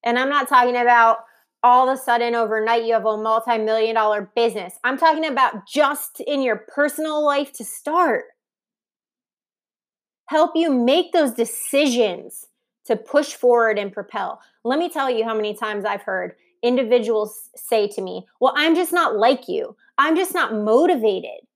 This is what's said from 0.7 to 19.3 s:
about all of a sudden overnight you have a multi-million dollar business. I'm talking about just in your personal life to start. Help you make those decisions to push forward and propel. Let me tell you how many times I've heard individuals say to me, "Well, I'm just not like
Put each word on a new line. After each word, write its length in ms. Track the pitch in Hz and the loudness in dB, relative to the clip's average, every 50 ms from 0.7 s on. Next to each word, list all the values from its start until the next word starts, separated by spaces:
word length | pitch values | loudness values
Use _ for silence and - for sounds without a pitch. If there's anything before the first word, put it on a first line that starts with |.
| 247 | 0
about 480 | 247 240 240 240 233 226 226 226 226 - _ _ _ _ _ _ _ | 0 2 4 6 6 6 6 4 2 -4 _ _ _ _ _ _ _
all 260 | - 247 247 254 254 254 | 4 4 6 6 4 2
of 100 | 269 254 | 0 -4
a 20 | |
sudden 360 | 254 - 240 240 240 240 240 | -2 -2 0 0 0 0 0
overnight 480 | 233 233 208 220 220 220 226 233 233 226 | 0 0 0 0 -2 0 0 0 0 0
you 80 | 226 | 0
have 140 | 233 226 - | 0 0 0
a 100 | 220 214 | 0 -2
multi-million 800 | 214 214 220 220 226 226 247 233 220 220 214 220 226 220 226 220 | -2 -2 0 0 0 0 0 -2 0 0 0 0 0 0 0 0
dollar 340 | 226 214 214 214 208 196 196 _ | 0 0 2 0 -2 -4 -6 _
business. 380 | 240 233 226 185 208 185 180 - - - | 0 0 0 0 -4 -12 -12 -16 -6 -4
I'm 140 | 247 269 262 | -4 -2 2
talking 260 | 330 320 311 311 320 | 2 2 2 2 -2
about 420 | 311 262 254 262 240 - 208 - | -4 0 0 0 0 0 -6 -14
just 540 | - - 285 302 277 294 285 - - - - | -6 0 0 2 2 0 -4 -8 -14 -14 -12
in 220 | - - 294 277 | -6 -4 -4 -2
your 220 | 269 247 214 - - - | 0 -2 -2 -4 -6 -10
personal 560 | - - 294 294 294 - 311 311 302 302 302 | -2 -2 -2 -2 -2 -4 -6 -4 -2 0 0
life 280 | 294 285 277 294 277 - | 2 0 0 -2 -4 -10
to 100 | - 339 | -16 -14
start. 600 | - - - - 285 311 359 359 302 226 165 - - _ _ _ _ _ _ _ _ _ _ _ _ _ _ _ _ _ _ _ _ _ _ _ _ _ _ _ _ _ _ _ _ _ _ _ _ _ _ _ | -14 -14 -12 -8 -2 0 2 2 2 0 -2 -4 -10 _ _ _ _ _ _ _ _ _ _ _ _ _ _ _ _ _ _ _ _ _ _ _ _ _ _ _ _ _ _ _ _ _ _ _ _ _ _ _
Help 260 | - 285 311 320 330 330 | -4 2 2 2 2 2
you 160 | 320 339 330 | 0 0 2
make 420 | 277 247 240 240 277 349 349 349 | 2 2 2 2 2 2 0 0
those 200 | - 349 302 262 | 0 0 0 0
decisions 1120 | 220 - 233 226 - - - - - 277 302 285 240 240 247 202 175 - - - - - - _ _ _ _ _ _ _ _ | 0 -4 -4 -4 -4 -10 -10 -2 0 2 2 2 2 2 0 0 -2 -8 -14 -18 -20 -20 -20 _ _ _ _ _ _ _ _
to 120 | - 233 | -4 -4
push 360 | 214 220 - - 285 302 285 | -4 -4 0 0 0 0 0
forward 460 | - - - 247 240 240 226 220 214 202 | -8 0 2 4 4 4 4 2 0 -2
and 140 | 202 196 | -4 -6
propel. 460 | 196 214 190 - - 214 190 165 - - _ _ _ _ | -10 -12 -14 -10 -8 -8 -8 -8 -10 -12 _ _ _ _
Let 160 | _ 226 262 302 | _ -2 -2 -2
me 120 | 349 339 | -2 -4
tell 200 | 339 311 277 262 | -4 -4 -2 -2
you 140 | 247 220 220 | -2 -2 -2
how 100 | 226 220 | -2 -2
many 200 | 214 214 208 202 | -4 -4 -4 -6
times 300 | 208 233 214 214 208 190 | -6 -8 -6 -6 -6 -4
I've 180 | 208 202 196 | -6 -6 -6
heard 320 | - - 190 185 180 180 - _ _ _ _ _ | -6 -6 -6 -6 -6 -8 -12 _ _ _ _ _
individuals 880 | - 240 247 262 262 214 247 240 220 214 226 214 214 208 - - - - _ | -2 0 0 0 2 2 2 2 2 0 -2 -2 -2 -4 -8 -18 -20 -20 _
say 320 | - - - 240 220 202 202 | -18 -6 -2 0 0 0 -2
to 140 | 208 - | -4 -8
me, 240 | 190 185 180 185 190 _ _ _ | -10 -8 -10 -12 -14 _ _ _
"Well, 120 | 247 254 - | 0 0 2
I'm 180 | 294 302 330 330 | 2 2 2 2
just 180 | 330 359 330 | 2 0 0
not 240 | - 359 - - 214 | 0 0 0 0 0
like 320 | 208 214 240 | 2 2 2